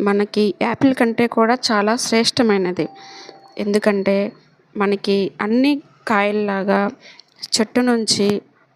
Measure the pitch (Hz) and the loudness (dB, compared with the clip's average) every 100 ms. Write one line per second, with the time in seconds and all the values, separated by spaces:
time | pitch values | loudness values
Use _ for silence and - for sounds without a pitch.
0 | 202 202 208 208 208 - 220 220 277 262 | 0 0 0 0 0 0 -4 2 2 2
1 | 233 226 240 - 220 254 - 214 208 247 | 0 0 -2 2 0 0 0 0 0 -2
2 | - 226 226 - 226 196 180 180 151 - | 0 0 0 0 2 2 0 -2 -6 -8
3 | - - - - - - 208 208 214 202 | -20 -20 -20 -20 -20 -8 -2 0 0 0
4 | 190 196 208 - _ _ _ 214 202 196 | 0 0 -2 -8 _ _ _ -2 0 0
5 | - 196 190 - 208 240 277 285 - _ | 0 0 -2 -4 -2 2 2 0 -6 _
6 | - 208 208 214 208 196 196 196 202 - | -2 0 0 0 -2 -2 0 0 0 -6
7 | - - _ - - - 214 247 247 233 | -20 -20 _ -18 -8 -4 -2 0 0 -2
8 | 214 - 202 202 - _ _ | -2 -2 0 -2 -6 _ _